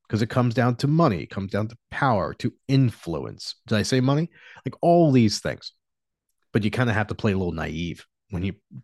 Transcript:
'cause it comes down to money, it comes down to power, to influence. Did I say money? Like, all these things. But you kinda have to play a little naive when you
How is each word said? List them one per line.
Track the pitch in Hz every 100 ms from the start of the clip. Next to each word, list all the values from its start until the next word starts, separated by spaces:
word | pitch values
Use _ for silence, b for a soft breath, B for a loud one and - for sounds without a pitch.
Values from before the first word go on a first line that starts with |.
| -
'cause | 107
it | 113
comes | 127 123
down | 117 120 120
to | 143
money, | 160 156 82
it | -
comes | 101 98
down | 101 110
to | - -
power, | - 139 104 76 -
to | 113 - -
influence. | 135 123 - 85 76 57 - - - -
Did | 110
I |
say | - 131
money? | 131 147 170 B B B 120
Like, | -
all | 170 175 160
these | 131 107 -
things. | 78 - - - _ _ _ _ _ _ _
But | 117
you | 104
kinda | 117 123
have | 104 104
to | 104
play | 110
a | 95
little | 90
naive | 80 78 80 85 - - _ _
when | 85
you | 95 - _ 131